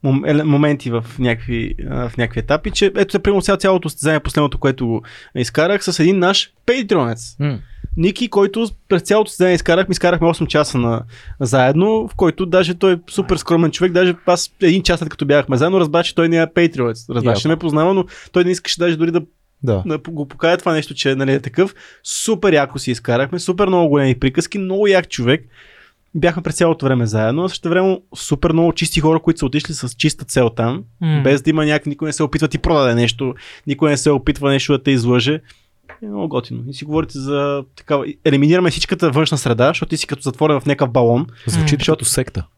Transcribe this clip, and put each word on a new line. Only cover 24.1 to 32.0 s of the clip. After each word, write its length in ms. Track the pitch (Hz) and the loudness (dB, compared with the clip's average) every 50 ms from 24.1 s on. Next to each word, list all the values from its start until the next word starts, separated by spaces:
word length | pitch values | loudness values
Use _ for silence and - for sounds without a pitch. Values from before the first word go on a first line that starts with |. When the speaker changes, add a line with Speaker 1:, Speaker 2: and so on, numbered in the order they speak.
| 127 | 0
Speaker 1:
приказки, 440 | 123 - 135 127 - 165 - - 202 | 2 0 0 0 -2 -4 -4 -6 -6
много 280 | 190 185 190 196 208 | -4 -4 -2 0 2
як 220 | 202 196 185 165 - | 2 2 2 0 -2
човек. 380 | - - 120 120 139 160 120 - _ - - - - - - _ _ _ _ _ _ | -6 -2 0 0 0 0 -2 -12 _ -20 -20 -20 -20 -20 -20 _ _ _ _ _ _
Бяхме 280 | 165 143 175 165 180 | 0 0 0 0 -2
през 120 | 170 - 151 | -6 -6 -2
цялото 320 | - 180 165 160 - 139 | 0 2 2 2 0 0
време 200 | 135 131 123 117 | 0 2 2 0
заедно, 380 | 107 101 110 110 113 127 156 180 | 0 0 0 0 0 0 0 -2
а 40 | 190 | -4
също 200 | 175 - - 170 | -6 -6 -4 -2
време 300 | 170 180 185 190 185 185 _ _ - | 0 2 2 2 0 -2 _ _ -18
супер 380 | - - - 151 139 - 170 | -16 -4 -4 -2 0 0 0
много 200 | 160 165 165 170 | 2 4 2 2
чисти 280 | 165 - 175 160 - 165 | 2 0 -4 -2 -2 0
хора, 200 | 147 156 160 160 | 2 2 2 2
които 180 | 160 - 160 - | 0 0 -2 0
са 80 | 151 | -2
отишли 280 | 127 127 151 151 - 160 | -4 -2 -4 -6 -6 -10
с 140 | - - 123 | -10 -10 -10
чиста 340 | - - - 151 - - 135 | -6 -2 -2 -2 -2 -4 -12
цел 260 | - - 135 123 117 | -4 0 0 0 0
там, 320 | 117 - 117 113 131 175 - - _ _ | 0 -2 -2 -2 -4 -6 -10 -16 _ _
Speaker 3:
М. 200 | 175 160 156 147 | -2 0 0 2
Speaker 1:
без 220 | 135 - 143 139 | 2 2 2 2
да 80 | 143 156 | 2 0
има 140 | 156 156 151 | 0 0 0
някак-, 220 | 151 151 151 - | 0 0 -2 -2
никой 200 | 151 143 - | -4 -6 -6